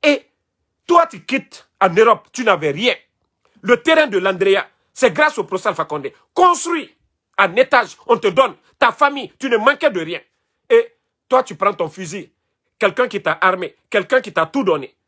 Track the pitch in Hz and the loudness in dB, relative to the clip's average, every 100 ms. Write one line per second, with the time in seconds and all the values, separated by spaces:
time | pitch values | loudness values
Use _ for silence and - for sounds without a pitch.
0 | 294 285 _ _ _ _ _ _ - 349 | 0 -2 _ _ _ _ _ _ 2 2
1 | 330 185 - 262 - - _ _ 190 175 | 2 -4 -6 -6 -6 -20 _ _ 0 4
2 | 220 214 _ - 226 180 151 143 240 190 | 4 2 _ -6 -2 0 -2 -2 -4 -4
3 | _ _ _ _ _ _ 190 240 - 320 | _ _ _ _ _ _ 0 0 2 2
4 | 302 196 190 185 190 196 - _ _ - | 2 0 -2 -2 0 0 -2 _ _ -2
5 | 247 180 302 262 170 185 214 165 156 151 | 0 2 0 0 -8 -4 -4 -6 -6 -8
6 | 131 _ _ - 359 349 339 339 - _ | -10 _ _ 2 2 2 -4 -6 -8 _
7 | _ _ _ - 196 190 254 262 214 - | _ _ _ -2 0 2 2 2 0 -10
8 | - 233 196 175 254 - _ _ 247 - | -2 0 0 2 0 -2 _ _ 0 2
9 | 285 285 220 _ 269 226 226 285 311 185 | 0 0 -12 _ -2 2 2 2 -2 -2
10 | 160 170 _ _ _ _ _ 226 233 _ | -8 -10 _ _ _ _ _ 2 2 _
11 | _ _ _ 254 254 165 196 196 165 185 | _ _ _ 0 0 -2 -2 -2 -8 -8
12 | 180 190 - _ _ _ _ _ 196 - | -12 -12 -16 _ _ _ _ _ -2 0
13 | 247 202 - 156 185 185 175 _ _ 202 | -4 -2 -6 -2 -2 -2 -8 _ _ -4
14 | 185 262 220 165 160 277 196 151 131 _ | 0 -2 -2 -4 -2 -2 0 -2 -4 _